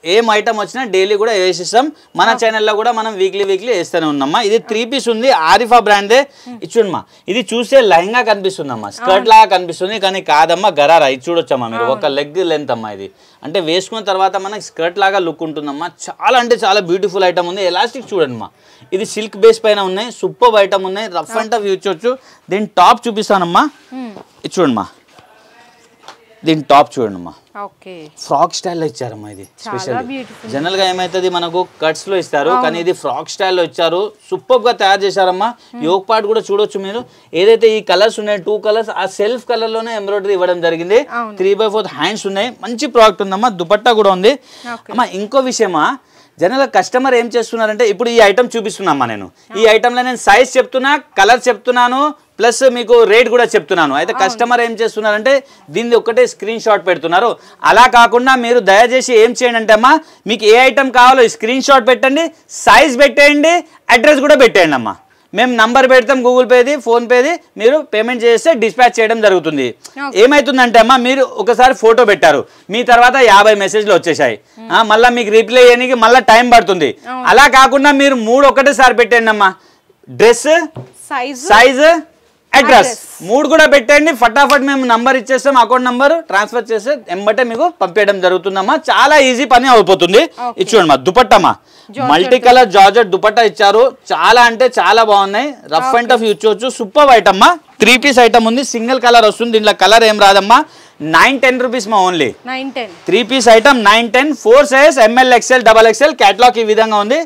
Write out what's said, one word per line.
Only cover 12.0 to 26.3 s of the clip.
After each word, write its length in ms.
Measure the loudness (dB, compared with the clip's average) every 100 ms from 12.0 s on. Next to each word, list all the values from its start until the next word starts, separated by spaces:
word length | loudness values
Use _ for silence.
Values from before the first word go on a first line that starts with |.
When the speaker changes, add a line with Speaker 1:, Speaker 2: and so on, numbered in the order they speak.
| -4 -6
Speaker 1:
లెగ్ 220 | -6 -6 -4
లెంత్ 200 | -6 -6 -8
అమ్మా 140 | -10 -14
ఇది. 100 | -18 _ _ _ -10
అంటే 140 | -8 -4
వేసుకున్న 340 | -6 -6 -12 -6
తర్వాత 260 | -4 -4 -6 -10
మనకి 180 | -14 -16
స్కర్ట్ 280 | -8 -8 -4
లాగా 160 | -4 -2 -6
లుక్ 180 | -8 -12
ఉంటుందమ్మా. 380 | -10 -12 -12 -14 _ -20
చాలా 280 | -6 -2 -2
అంటే 140 | 0 -2
చాలా 180 | 0 -2 -2
బ్యూటిఫుల్ 360 | -4 -4 -2 -2
ఐటమ్ 180 | -2 -6
ఉంది. 100 | -4 -4
ఎలాస్టిక్ 360 | -4 -6 -8 -10
చూడండి 240 | -4 -4 -6
అమ్మా, 100 | -16 _ _ _ _ -8
ఇది 100 | -8
సిల్క్ 240 | -10 -12 2
బేస్ 160 | 2 2 -2
పైన 140 | -2 -4
ఉన్నాయి, 200 | -6 -10 -8
సూపర్ 380 | -10 0 2 2
ఐటమ్ 200 | 0 -2 -6
ఉన్నాయి, 180 | -8 -8 -10
రఫ్ 180 | -8 -8
and 80 | -4
టఫ్ 140 | -6 -4
యూజ్ 100 | -6 -6
చేయొచ్చు. 260 | -6 -6 -6 _ _ -8
దీని 160 | -6 -4 2
టాప్ 200 | 2 2 -2
చూపిస్తానమ్మా. 580 | -8 -4 -2 -2 -2 -4 _ _
Speaker 2:
Hmm. 160 | -18 -18 -18 -20 _
Speaker 1:
ఇది 80 | -12 -2
చూడమ్మా, 260 | -2 -2 -6 _ _ _ _ _ _ _ _ _ _ _ -20 -20 _